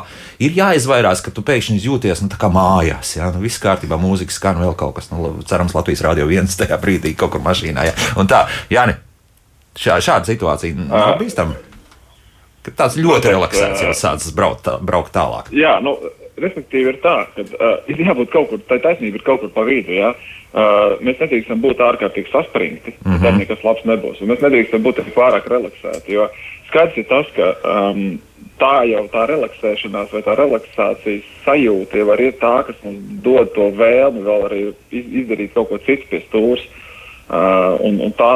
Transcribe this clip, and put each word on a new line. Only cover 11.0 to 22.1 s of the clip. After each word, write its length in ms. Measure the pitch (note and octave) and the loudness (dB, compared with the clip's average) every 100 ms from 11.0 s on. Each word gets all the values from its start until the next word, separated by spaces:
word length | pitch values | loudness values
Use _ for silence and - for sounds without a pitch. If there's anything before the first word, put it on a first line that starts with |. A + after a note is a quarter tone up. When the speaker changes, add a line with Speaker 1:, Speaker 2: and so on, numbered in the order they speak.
| G#2+ | 2
Speaker 2:
Ā. 40 | - | 2
Speaker 1:
bīstama? 400 | A3+ - E2 D2 - - - _ _ _ _ _ _ _ | -2 -2 -4 -4 -12 -20 -20 _ _ _ _ _ _ _
Ka 60 | - | -12
tāds 240 | - C#3 | -2 0
ļoti 320 | D3+ E3 C#3 A#2+ | 2 2 4 4
Speaker 2:
Protams, 60 | |
Speaker 1:
relaksēts 500 | F#2+ E2+ G2 G2+ F#2+ | 2 2 0 0 0
jau 80 | E2+ | -2
Speaker 2:
ā. 80 | D#2+ | -2
Speaker 1:
sācis 360 | E2 C#2+ D#2+ | -2 -2 -6
braukt 280 | D2+ F#2 - | 0 0 0
tā-, 140 | - B1 | -6 -6
braukt 320 | F#2 F2 - | -2 -2 -2
tālāk. 360 | G2 C#2 A1 - | -2 -2 -4 -6
Speaker 2:
Jā, 280 | C3+ D#3 G2 | 0 2 2
nu, 160 | B2+ C3+ - - - | 0 -4 -6 -14 -20
respektīvi 580 | - E3+ F3 C3+ C3+ C3 | -8 -6 -6 -6 0 0
ir 60 | C3 | 0
tā, 160 | E3+ C#3+ G2 | 0 0 -2
ka, 140 | - | -8
ā, 260 | G2 - A2+ G#2 - | -10 -2 0 0 -2
ir 140 | D3 | -2
jābūt 260 | F3 C#3 A#2+ | 0 0 2
kaut 200 | E3 C3+ | 2 0
kur, 100 | G#2+ | -2
tā 180 | - B2 | -2 0
taisnība 400 | D#3+ E3+ A2 G#2 | 0 0 -4 -4
ir 60 | - | 0
kaut 160 | C3 | 0
kur 80 | G#2 | 0
pa 140 | - A2 | -2 0
vidu, 300 | C3+ F2 F2+ | 0 -2 0
ja? 160 | G#2 B2 - - - | 0 -2 -12 -20 -8
Ā, 180 | - G#2+ G#2 G#2 G2+ | 0 4 4 4 2
mēs 220 | B2 C3 | -2 -2
nedrīkstam 400 | D#3 A#2+ A2 A2+ | 0 0 -2 0
būt 220 | B2+ B2 | 0 2
ārkārtīgi 480 | A#2+ A#2+ G2+ | 2 2 -2